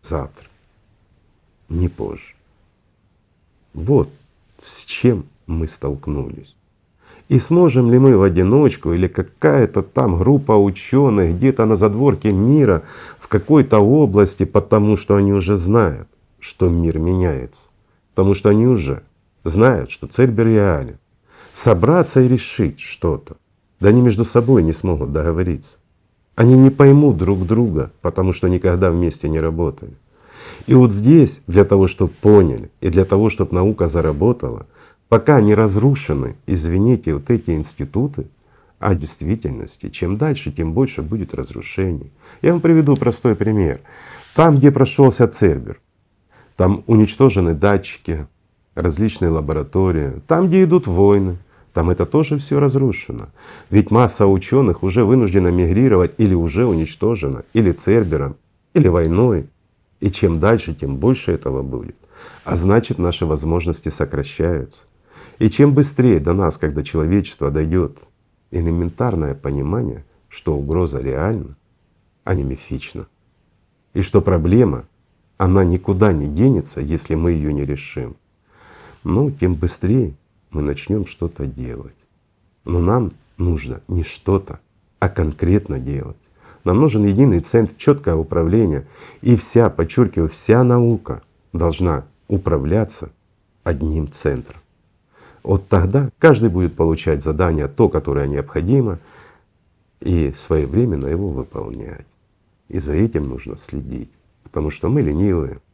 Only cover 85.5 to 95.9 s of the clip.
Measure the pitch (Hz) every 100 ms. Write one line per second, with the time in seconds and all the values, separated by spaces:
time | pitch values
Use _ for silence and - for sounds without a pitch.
85.5 | 101 98 139 131 98 - - _ _ _
86.5 | _ - 92 151 107 104 98 139 90 82
87.5 | 117 110 - - 143 - 80 80 87 82
88.5 | 104 104 71 - - - - - 120 -
89.5 | 117 113 - 82 - 113 - 80 - -
90.5 | 113 127 120 120 113 - 58 _ _ _
91.5 | 85 85 76 90 73 65 _ _ 101 90
92.5 | 82 69 98 110 - - _ _ _ _
93.5 | _ - 76 78 78 71 - - 65 -
94.5 | - _ _ _ _ _ _ _ _ -
95.5 | 95 - 104 90